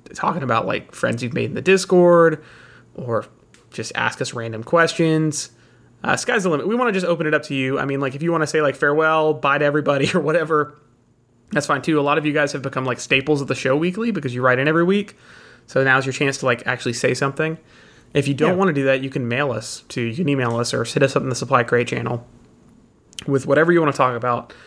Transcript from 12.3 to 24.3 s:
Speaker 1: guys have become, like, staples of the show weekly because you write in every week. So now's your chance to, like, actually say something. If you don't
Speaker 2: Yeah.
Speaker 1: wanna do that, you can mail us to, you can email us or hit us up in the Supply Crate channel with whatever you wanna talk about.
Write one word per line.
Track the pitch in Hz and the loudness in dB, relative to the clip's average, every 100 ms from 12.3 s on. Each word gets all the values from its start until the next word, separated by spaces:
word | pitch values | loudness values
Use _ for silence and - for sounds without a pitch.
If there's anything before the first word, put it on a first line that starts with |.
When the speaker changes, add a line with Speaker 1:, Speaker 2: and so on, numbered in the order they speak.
Speaker 1:
guys | 147 147 | 0 0
have | 143 | -2
become, | 131 131 | -6 -4
like, | 131 120 | -4 -4
staples | - 135 135 143 | 0 0 2 0
of | 135 | -2
the | |
show | 131 131 147 | -2 0 0
weekly | 175 185 233 | 0 -2 -4
because | 175 139 | -4 -4
you | 123 | -2
write | 127 123 | 0 2
in | 147 | 2
every | 165 | 2
week. | 170 202 202 - - - - - - | 2 0 -2 -14 -20 -20 -20 -20 -4
So | 135 | 0
now's | 135 135 131 | 4 4 2
your | |
chance | 127 139 135 | -2 -2 0
to, | 131 | -2
like, | 120 - | 0 -2
actually | 123 123 | -4 -4
say | 117 127 | -2 0
something. | 127 139 139 160 160 - - - - _ | 0 -2 -2 -4 -6 -14 -20 -20 -20 _
If | 143 139 | -2 0
you | |
don't | 139 160 | 2 2
Speaker 2:
Yeah. | |
Speaker 1:
wanna | 185 190 | 2 2
do | 139 | 2
that, | 135 135 | 0 0
you | 135 | -2
can | 139 117 | -6 -2
mail | 123 143 | -2 -2
us | 113 - - - | -4 -8 -12 -10
to, | 131 | -6
you | 117 | -4
can | 127 147 | -2 0
email | 139 120 117 | 0 0 -2
us | 120 | -2
or | 120 | -4
hit | 117 - | -2 2
us | 135 | 2
up | 135 | 2
in | 131 | -2
the | |
Supply | 120 127 127 | -4 0 2
Crate | 117 120 120 | 4 0 0
channel | 123 123 117 - - - _ - - _ _ _ - | -4 -4 -6 -10 -20 -20 _ -20 -20 _ _ _ -10
with | - 139 - | -2 0 2
whatever | 143 165 | 4 4
you | 170 | 4
wanna | 147 | 2
talk | 135 127 117 | 2 0 0
about. | 123 | -2